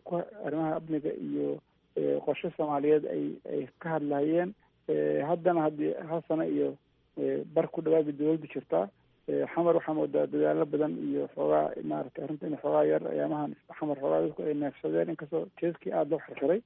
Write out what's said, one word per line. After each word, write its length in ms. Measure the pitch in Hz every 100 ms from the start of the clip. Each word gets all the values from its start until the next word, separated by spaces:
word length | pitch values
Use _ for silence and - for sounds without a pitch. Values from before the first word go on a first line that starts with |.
ku 180 | - 170 - 202 190
arrimaha 300 | 151 160 160
amniga 360 | 160 156 147
iyo, 460 | - 147 147 143 131 - _ _ -
eh, 240 | 147 143 -
qorshe 260 | 147 180 -
Soomaaliyeed 480 | 156 143 147 151 151
ay, 180 | 151 147 - -
ay 160 | 147 135 -
ka 100 | 170
hadlayeen. 640 | 160 147 143 147 165 180 208 _ _ -
Eh, 360 | 151 151 151 143
haddana 340 | 175 165 170
haddii 320 | 156 151 151 - 156
hal 120 | 165 -
sano 160 | 160
iyo, 340 | 160 147 143 135 _ _ _ -
eh, 260 | 139 135 160
bar 140 | 160 160
ku 140 | -
dhawaad 240 | 156 160 151
bay 80 |
dowladdu 340 | 143 151 160 147
jirtaa. 400 | 139 - 165 196 - _ _ -
Eh, 180 | 143 139 -
xamar 200 | 170 160
waxaa 180 | -
moodaa 340 | 156 151 143 143
dadaallo 380 | 147 151 156 160
badan 300 | 147 151 165
iyo 320 | 147 143 139 -
xoogaa, 360 | 151 151 156 -
maaragtay, 400 | 151 151 135 -
arrinta 240 | 143 151 -
inay 120 | 147
xoogaa 240 | 147 151 151
yar 180 | 156 -
ayaamahan 480 | 147 147 151 147 - - -
xamar 180 | 156 139
xoogaa 220 | 143 160
dadku 220 | 160 147
ay 100 | 170
neefsadeen, 560 | 147 143 - 156 160 170
inkastoo 380 | 160 147 160 180 -
jeeskii 300 | 170 165 185
aad 180 | 170 151
loo 80 | 156
xirxiray. 420 | - - 139 190